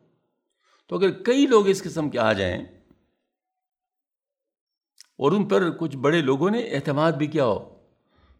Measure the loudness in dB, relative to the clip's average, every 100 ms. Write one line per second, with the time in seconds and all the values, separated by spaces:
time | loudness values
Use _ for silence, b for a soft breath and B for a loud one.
0 | _ _ _ _ _ _ _ _ _ -2
1 | 0 0 0 2 6 6 4 0 -4 -4
2 | -4 0 2 2 -2 -4 -10 -20 _ _
3 | _ _ _ _ _ _ _ _ _ _
4 | _ _ _ _ _ _ _ _ _ _
5 | -20 -2 0 0 0 0 0 -4 -8 -2
6 | 0 0 0 0 0 -2 -4 -6 -4 0
7 | 0 0 -4 0 0 -2 -6 -20 _ _
8 | _ _ _ _